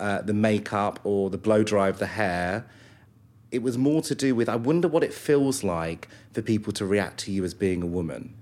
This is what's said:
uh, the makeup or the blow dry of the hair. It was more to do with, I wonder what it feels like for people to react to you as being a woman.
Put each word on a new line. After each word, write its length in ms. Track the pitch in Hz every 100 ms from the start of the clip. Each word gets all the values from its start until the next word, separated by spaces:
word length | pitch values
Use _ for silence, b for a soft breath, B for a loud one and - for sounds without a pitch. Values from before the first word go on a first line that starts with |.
uh, 200 | 104 98
the 120 | 98
makeup 640 | 104 110 107 - 104 101 - 101
or 240 | 101 98
the 80 | 92
blow 260 | 104 107
dry 240 | 104 104 95
of 120 | 95
the 80 | 95
hair. 580 | 95 101 87 87 104 131 B B B B _ _ _ -
It 120 | 123
was 140 | 123 120
more 240 | 139 156
to 140 | 151 143
do 200 | 135 117
with, 140 | 117
I 60 | 117
wonder 300 | 117 170 170
what 160 | 160
it 100 | 160
feels 500 | - - 143 139 131
like 460 | 98 85 82 85 - B B
for 80 | -
people 320 | 117 107 104
to 120 | 98 98
react 340 | 101 92 -
to 100 | -
you 140 | 98 92
as 80 |
being 280 | 85 98 87
a 40 | 87
woman. 480 | 87 80 62 - -